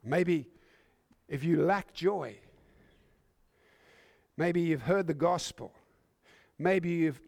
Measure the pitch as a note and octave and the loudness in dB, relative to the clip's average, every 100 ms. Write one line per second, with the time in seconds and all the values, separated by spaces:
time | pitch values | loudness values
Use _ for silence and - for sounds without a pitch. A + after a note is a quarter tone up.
0 | C3 D#3+ F3 E3+ B2+ _ _ _ _ _ | -2 -2 2 0 -2 _ _ _ _ _
1 | _ _ _ C#3+ D#3 D#3+ D#3 G3 - - | _ _ _ -6 0 2 2 0 -4 -4
2 | F3 G3+ B2+ G2+ - _ _ _ _ _ | -2 -2 -8 -14 -20 _ _ _ _ _
3 | _ _ _ _ _ _ _ _ _ - | _ _ _ _ _ _ _ _ _ -20
4 | _ _ _ - E3+ F3 E3+ D3+ A#2+ G3 | _ _ _ -2 0 2 2 0 2 0
5 | F3 D3+ E3 F3+ - - A2+ - _ _ | 2 0 2 0 -4 -12 -18 -18 _ _
6 | _ _ _ - _ _ E3 F#3+ F3 E3+ | _ _ _ -20 _ _ 0 2 0 0
7 | D#3+ C3 | 0 -2